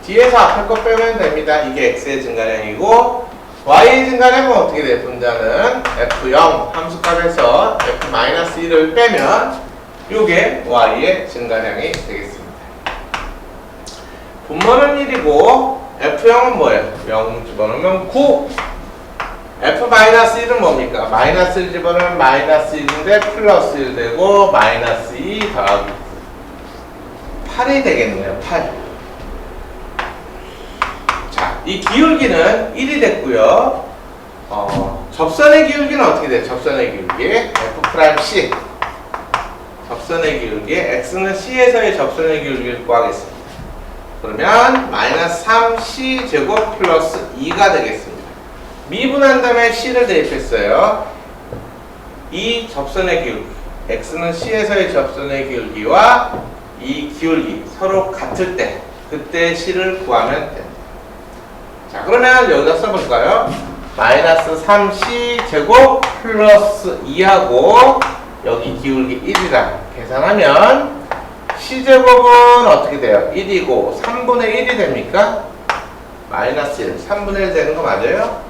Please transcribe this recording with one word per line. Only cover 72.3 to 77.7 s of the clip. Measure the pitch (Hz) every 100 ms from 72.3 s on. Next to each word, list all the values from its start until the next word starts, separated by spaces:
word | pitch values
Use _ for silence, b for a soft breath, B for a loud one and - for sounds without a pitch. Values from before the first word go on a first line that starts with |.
| 480 480 480 480
어떻게 | - - 143
돼요? | 117 101 -
일이고 | 185 190 190 135 117 - -
삼분의 | - 247 247 240 220 220
일이 | 247 247
됩니까? | - - 131 185 208 - - - - - - - - - -
마이너스 | - 104 147 - -
일, | 101 -
삼분의 | - 202 202 196 190
일 |
되는 | 165 147